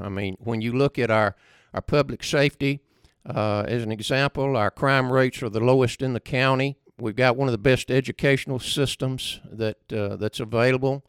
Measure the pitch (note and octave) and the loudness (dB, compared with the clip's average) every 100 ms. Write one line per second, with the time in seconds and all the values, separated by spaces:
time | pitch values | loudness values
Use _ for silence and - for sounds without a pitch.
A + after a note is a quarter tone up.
0 | G2 F#2+ G2 F#2+ A2+ A2+ A2+ B2 C#3 - | -8 -6 -6 -6 -6 -4 -2 0 0 0
1 | A#2 A2 G#2 - _ _ _ - - D3 | 0 2 0 -2 _ _ _ -8 0 0
2 | C#3 A#2+ - D3+ C#3+ - C#3 C#3+ - _ | 0 -4 -2 2 2 2 -2 -2 -8 _
3 | _ _ - A2+ G#2+ G#2 G#2 A#2+ A2 A2 | _ _ -8 -2 0 -2 -2 -4 -4 -6
4 | G#2 C3+ C#3 - C#3 B2+ G#2 - C#3 C3+ | -2 0 0 -2 -2 0 0 0 2 2
5 | C3 C3 C3 - A#2+ G#2+ A#2+ C3 A#2+ - | 2 4 2 0 -4 2 4 4 4 0
6 | C3 A#2 - C3 C3 C3 C3+ C#3 _ - | -4 -4 -2 0 2 2 0 -4 _ -8
7 | A#2 G2 B2+ B2 C3+ A2+ A#2 B2 - B2+ | -6 2 2 4 0 2 4 2 2 0
8 | C3 - C#3+ C3+ - B2+ - - C3+ - | 0 0 2 2 0 -6 -4 -2 -2 -2
9 | C3 C3 - - - A2 A2 - - A2+ | -4 -4 -8 -10 -14 -6 -6 -6 -8 -6
10 | G2+ G2+ G#2+ - A2+ A#2 B2 B2+ C3 C#3 | -4 -4 -6 -6 -2 2 2 2 0 -4